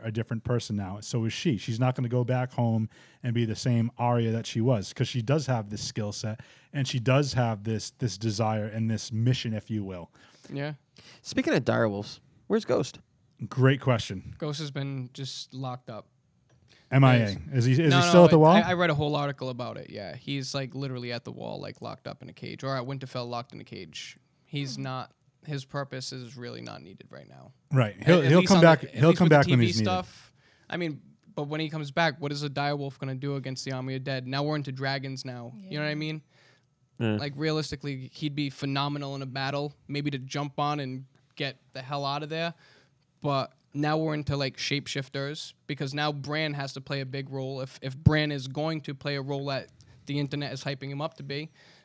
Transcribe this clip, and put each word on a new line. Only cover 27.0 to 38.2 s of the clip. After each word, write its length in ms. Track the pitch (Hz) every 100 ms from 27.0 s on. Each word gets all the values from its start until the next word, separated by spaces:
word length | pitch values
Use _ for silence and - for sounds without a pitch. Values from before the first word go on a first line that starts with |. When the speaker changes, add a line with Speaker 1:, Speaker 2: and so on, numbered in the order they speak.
| -
Speaker 2:
right 180 | 69 -
now. 240 | 65 65 - -
Speaker 1:
Right. 240 | 135 107 -
Speaker 2:
At, 60 | -
Speaker 1:
He'll, 120 | 175
Speaker 2:
at 80 | 135
Speaker 1:
he'll 100 | 170
Speaker 2:
least 80 | 180
Speaker 1:
come 100 | 190
Speaker 2:
on 40 |
the, 40 | 165
Speaker 1:
back, 180 | 160
Speaker 2:
at 100 | -
Speaker 1:
he'll 140 | 120 156
Speaker 2:
least 100 | 170
Speaker 1:
come 60 | 170
Speaker 2:
with 40 |
the 60 | 147
Speaker 1:
back 80 | 143
when 120 | 127
Speaker 2:
T 20 |
V 60 | 117
Speaker 1:
he's 100 | 104
needed. 120 | 185
Speaker 2:
stuff. 420 | 185 180 - - _ _ _ -
I 60 | 170
mean, 240 | 170 143 - _ _
but 100 | - 143
when 120 | 151
he 80 | 156
comes 220 | 156 143
back, 300 | 135 165 165
what 100 | 143
is 120 | 143
a 40 | 147
dire 280 | 139 143 147
wolf 220 | 139 131
gonna 160 | 135 131
do 180 | 143
against 300 | 139 131 131
the 80 | 135
army 240 | 131 131 131
of 80 |
dead? 240 | 131 131 127
Now 160 | 139
we're 120 | 147 151
into 140 | 139
dragons 540 | 131 135 139 135 131
now. 280 | 131 123 120 208
You 200 | 190 147
know 20 |
what 20 | 151
I 40 |
Speaker 4:
Yeah. 40 | 151
Speaker 2:
mean? 260 | 156 156 - _ _ _ _ _ _ -
Speaker 3:
Yeah. 160 | 113 107
Speaker 2:
Like, 160 | 143
realistically, 760 | 139 156 156 147 143 147 135 131
he'd 240 | -